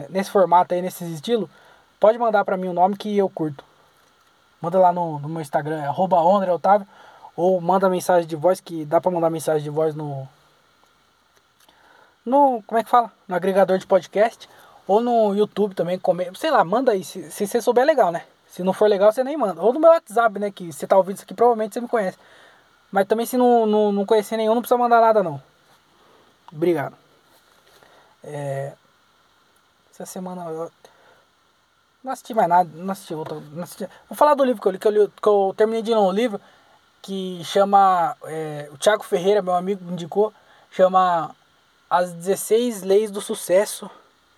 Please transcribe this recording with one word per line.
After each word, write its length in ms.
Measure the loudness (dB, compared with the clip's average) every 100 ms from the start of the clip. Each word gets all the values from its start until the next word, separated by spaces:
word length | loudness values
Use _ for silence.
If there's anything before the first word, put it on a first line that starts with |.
| -8
nesse 220 | -8 -2
formato 420 | 2 4 4 2
aí, 80 | -2
nesse 240 | -6 -8 -10
estilo, 380 | -10 -4 -4 -4 _ _ _ _ _
pode 180 | 2 2
mandar 280 | 0 0 -2
pra 100 | -4
mim 120 | -4
o 40 |
nome 240 | 0 0 0
que 180 | -4 -2
eu 100 | -2
curto. 340 | -2 -6 -8 -18 _ _ _ _ _ _ _ _ _
Manda 200 | -2 4
lá 120 | 4
no, 280 | 2 -4 -6
no 100 | -8
meu 140 | -10
Instagram, 400 | -6 -4 -4 -6
é 40 | -6
arroba 320 | -2 0 2
André 320 | 4 2 0
Otávio, 360 | 0 2 2 0 -18 -20 -20 -16 -2
ou 240 | 0 0
manda 280 | 0 2 2
mensagem 380 | 0 2 0 0
de 100 | 0
voz, 240 | 0 0
que 240 | -4 -12
dá 160 | -2 0
pra 100 | 0
mandar 200 | 0 -2
mensagem 320 | -2 -2 -2
de 80 | -2
voz 240 | -2 -2
no... 340 | -4 -8 -10 -14 _ _ _ _ _ _ _ _ _ _ _ _ _ _ _ _ _ _ _
No, 380 | -2 2 2 0 -4
como 120 | -4
é 60 |
que 60 | 2
fala? 200 | 2 2 _ -8
No 80 |
agregador 440 | -4 0 2 2 0
de 80 | 2
podcast, 600 | 0 0 0 0 -2 -20 _ -20 _ 0
ou 140 | 0
no 340 | 2 2 2
YouTube 400 | 2 -2 -2 -4
também, 240 | -2 -4 -2
come-, 360 | -2 -2 -6 -6
sei 140 | 0
lá, 140 | 2
manda 280 | 2 0 0
aí, 120 | 0
se, 260 | -4 -14 -14
se 160 | -8 -4
você 160 | -2
souber, 220 | 0 2
legal, 260 | 4 4 2
né? 140 | -2 -10 _ _
Se 140 | -6
não 100 | -4
for 160 | 2 2
legal, 240 | 4 2
você 100 | 2
nem 140 | -2 -4
manda. 260 | -4 0
Ou 100 | 0
no 80 | 4
meu 100 | 6
WhatsApp, 480 | 4 2 0 0 -2
né, 120 | -6
que 220 | -8 -14
você 140 | -12 2
tá 100 | 2
ouvindo 200 | 2 -4
isso 80 |
aqui, 80 | -12
provavelmente 400 | 2 2 2 -4
você 60 | -8
me 80 | -4
conhece. 300 | -4 -4 -8 _ -20 -20 _ _ _ _
Mas 160 | -4 0
também, 180 | -2
se 120 | -2 2
não, 280 | 4 4
não, 280 | 4 2 2
não 120 | 0
conhecer 320 | 2 2 2 -2
nenhum, 180 | 0
não 60 | 0
precisa 160 | 0 0
mandar 240 | 4 4
nada, 220 | 4 4
não. 180 | 0 -4 -14 _ _ _ _ _ _ _ _ _ -20
Obrigado. 440 | -4 -2 0 -4 -12 _ _ _ _ _ _ _ _ _ _ _ _
É... 480 | -14 -10 -8 -8 -10 -14 _ _ _ _ _ _ _ _ _ _ _
Essa 120 | -20
semana 400 | -16 -14 -12 -12 -10
eu... 200 | -10 -12 -14 -20 _ _ _ _ _ _ _ _ _ _ _
Não 100 | -12
assisti 220 | -12 -6
mais 140 | -2 2
nada, 200 | 2 2
não 160 | -4 -10
assisti 240 | -10 -10
outra, 240 | -10 -10 -12 -14
não 100 | -14
assisti... 260 | -14 -14 -14 -16 -8
Vou 80 | 2
falar 180 | 4
do 100 | 4
livro 160 | 2 0
que 60 | -2
eu 60 |
li, 60 | -2
que 100 | 0
eu 20 |
li, 220 | 2 0 0
que 60 | 2
eu 260 | 2 2 0
terminei 260 | 0 -2
de 100 | -2
ler 80 | 2
um 100 | 2
livro 300 | 0 -2 -6 -14 _ _ _ _ _
que 400 | -12 -10 -8 -10
chama, 720 | -2 0 4 4 4 2 0 -4
é... 440 | -10 -10 -8 -10 -14
o 40 | -4
Thiago 280 | 0 0
Ferreira, 360 | -2 -4 0 0
meu 140 | 0
amigo, 300 | -2 -4 -8
me 80 | -8
indicou, 420 | -12 -6 -2 -2 -4 _ _ _
chama 640 | 2 2 4 2 0 -4 -10 _ _ _ _ _
As 240 | -2 -2
Dezesseis 720 | -4 -4 -4 0 0 0 -4
Leis 280 | 0 2 0
do 100 | -6
Sucesso, 680 | -10 -10 0 0 0 -6 -16 -20 _ _ _